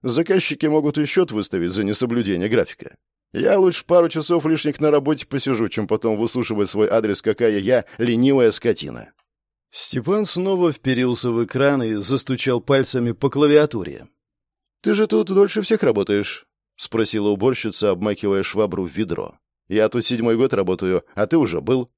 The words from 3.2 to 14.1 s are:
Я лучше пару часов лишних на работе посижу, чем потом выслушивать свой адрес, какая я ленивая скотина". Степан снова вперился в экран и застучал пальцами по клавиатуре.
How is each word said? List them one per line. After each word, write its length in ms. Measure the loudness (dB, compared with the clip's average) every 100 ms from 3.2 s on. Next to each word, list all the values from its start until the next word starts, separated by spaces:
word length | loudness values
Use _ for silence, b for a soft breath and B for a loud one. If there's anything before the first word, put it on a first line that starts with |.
| _
Я 260 | -4 0 4
лучше 260 | 2 0
пару 240 | 2 4 4
часов 380 | 0 0 0 2
лишних 340 | 0 -2 -2
на 120 | 2
работе 340 | 2 2 -4 -4
посижу, 420 | -6 -2 0 0
чем 200 | -2 -2
потом 280 | -2 0 -2
выслушивать 540 | -2 -2 -4 -2 -2
свой 180 | 2 2
адрес, 320 | 2 0 -2
какая 360 | -2 0 0 0
я 260 | 2 0 0 B
ленивая 540 | 0 2 4 4 4
скотина". 600 | 2 -2 -4 -6 -12 -18 _ _ _ _ _ _
Степан 520 | -10 -6 -6 -2 -2 -2
снова 460 | -2 -2 2 0
вперился 580 | 0 -2 0 0 0 -2
в 140 | -2
экран 380 | -2 0 0 2
и 120 | -2
застучал 680 | -4 -2 -4 -2 -4 0 -2
пальцами 500 | 2 0 2 -2 -2
по 180 | -2 -2
клавиатуре. 760 | 2 4 6 4 -2 -8 -12 -20